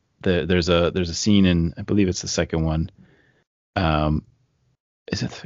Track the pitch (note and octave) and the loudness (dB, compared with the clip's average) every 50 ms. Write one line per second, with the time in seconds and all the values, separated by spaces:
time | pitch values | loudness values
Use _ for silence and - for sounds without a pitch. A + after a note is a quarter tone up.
0 | _ _ _ _ - F#2+ F2+ E2+ D2+ E2+ F#2 F2+ E2 F2+ E2+ E2+ F2 D#2+ - F#2 | _ _ _ _ -2 0 0 0 0 2 0 2 2 4 2 4 2 2 0 -2
1 | F2+ E2 E2 - - G#2+ G#2 G2+ F#2+ F2+ F2 E2+ E2 E2 - - G#2 - G2+ G#2 | -4 -4 -6 -4 0 2 4 4 6 4 4 2 0 -2 -4 -6 -6 -2 0 2
2 | G2+ F#2 F2+ - - F2+ - - E2+ - - E2 D#2+ D#2+ D#2 D#2+ E2 - - _ | 2 0 -2 -4 -6 -6 -4 -4 -4 -2 -2 -2 -2 0 0 -2 -2 -4 -8 _
3 | - _ _ _ _ _ _ _ _ _ _ _ _ _ _ G2+ F#2 D#2+ D#2 D2+ | -20 _ _ _ _ _ _ _ _ _ _ _ _ _ _ -2 0 0 0 0
4 | D2+ D2+ D#2 D#2 - _ _ _ _ _ _ _ _ _ _ _ _ _ _ _ | 0 0 0 -2 -4 _ _ _ _ _ _ _ _ _ _ _ _ _ _ _
5 | _ - - - - - - - - | _ -8 -6 -6 -6 -8 -8 -14 -16